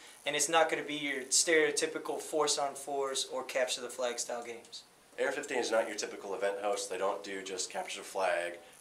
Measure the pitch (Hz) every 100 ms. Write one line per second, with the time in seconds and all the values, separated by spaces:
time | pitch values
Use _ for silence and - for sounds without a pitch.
0 | - - 143 147 156 165 160 151 143 151
1 | 143 135 123 - 175 160 147 147 156 156
2 | - 139 - 160 147 - 139 - - 139
3 | 135 135 - 131 123 135 123 - 120 -
4 | 123 117 - 120 117 117 - - - -
5 | - - 135 139 - 127 107 113 104 104
6 | - 104 101 95 101 98 104 98 - 92
7 | 98 101 101 98 95 92 - 95 90 95
8 | 85 98 92 87 87 87 - -